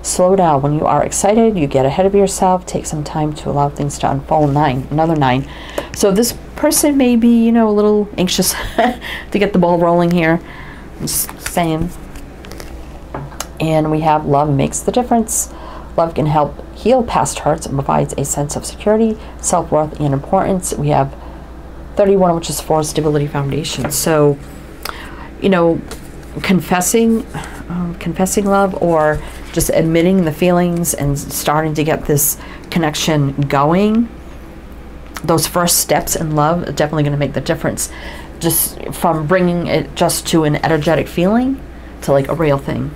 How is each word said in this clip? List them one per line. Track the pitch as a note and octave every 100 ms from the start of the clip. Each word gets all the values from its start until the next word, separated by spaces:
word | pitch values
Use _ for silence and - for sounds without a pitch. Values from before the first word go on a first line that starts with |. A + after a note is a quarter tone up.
Slow | - - F#3 G3
down. | F3 C#3+
When | C#3+
you | D3+ -
are | D3
excited, | - - - A3 A3+ G3+
you | C#3
get | C3+ C3
ahead | C#3 F#3+
of |
yourself. | G3+ F#3+ - F#3+ F#3 F#3
Take | - -
some | D#3
time | D3 D#3+ D#3
to | D3+ D3+
allow | C#3+ C#3+
things | C#3+ D3 -
to | D3
unfold. | C3+ - D#3+ D3
Nine. | C#3 D3+ B2+ B2+
Another | D3 D#3+ D#3+
nine. | C3+ B2+ C3+ - - - - -
So | D4+
this | B3+ A#3 - - -
person | D4+ D4+ D4+ C#4
may | B3+ A#3+
be, | A#3 A#3
you | A3+
know, | A#3 A3
a |
little | G#3 G#3 G#3 G3+ -
anxious | F3+ - F#3
<laughs> | - - - A#3+ A#3+ - - -
to | G3+
get | G3
the | F#3
ball | F3 F3
rolling | E3+ F3 F3
here. | F3 D#3+ E3 - - - - - -
I'm | D3+
just | - - -
saying. | - - E3+ D#3+ E3+ - - - - - - - - - - - - - C#3+ - - -
And | D#3+ D#3 D#3
we | D#3
have | D#3+ D3+ D3+
love | C#3+ D3+
makes | C#3 D3 -
the | -
difference. | A3 A#3+ A#3 A3 - - - - - - -
Love | E3
can | E3 D3+
help | D3+ C#3+ - - -
heal | G3+ C4
past | A#3 - C#3+ -
hurts | D3 D#3+ -
and | C3+
provides | C#3 D3+ C#3+
a | -
sense | C#3 - D3 -
of | -
security, | - G#3+ G#3+ A3+ G#3+ - -
self-worth, | - F3+ - D3+ D3+ -
and | D3+
importance. | C3+ - F#3+ - F#3 - -
We | D3
have | C#3+ C#3 - - - - - - - - -
thirty-one, | G3+ G3 F#3 E3+
which | -
is | D3
for | - D#3
stability | D3+ - D3+ D3 C#3+
foundation. | C#3+ C#3 C#3 D#3 - C#3
So, | - - D#3 D3 C#3+ - - - - - - - - - -
you | G3+
know, | F3+ E3+ E3 - - - - - -
confessing, | - F#3 D3 F3+ F3+ A#3 A3+ A3+ - D3+ - - -
um, | F3 F3 F3
confessing | E3+ E3 F#3 - G3+
love | G3 G3 F#3+
or | F3 D#3+ D3+ D3 - - -
just | - D#3+
admitting | - D#3+ E3 E3+ F#3+
the | E3
feelings | D3+ F3+ F3 F3 E3+ E3+
and | - C#3+ C#3+
starting | - - - D3+ D#3+
to | D3+
get | D#3 D3 -
this | D3 - - - - -
connection | F3+ D#3+ D#3 - D3+ C#3 C#3+ C#3
going, | C#3+ D3 F3 G#3 A3 A#3 - - - - - - - - - - -
those | D#3 E3 D#3+
first | F3+ F3 -
steps | - D#3 - -
in | D#3+ D3+
love | D3 F3 -
are |
definitely | C#3+ D3+ D#3
gonna | C#3+ C#3+
make | C#3
the | C#3
difference. | - C3 C#3 G2+ - - - - - -
Just | E3+ - - - -
from | - F3+ D#3+ D3+
bringing | F#3 F3+ F3 E3
it | D#3 - -
just | E3+ - -
to | E3+
an | D3+ D3+
energetic | - D#3+ D3+ D#3 -
feeling | - F3+ A3+ B3+ C4+ - - - -
to, | -
like, | C#3 C#3
a | D3
real | D#3+ C#3
thing | D3 A#2 C3+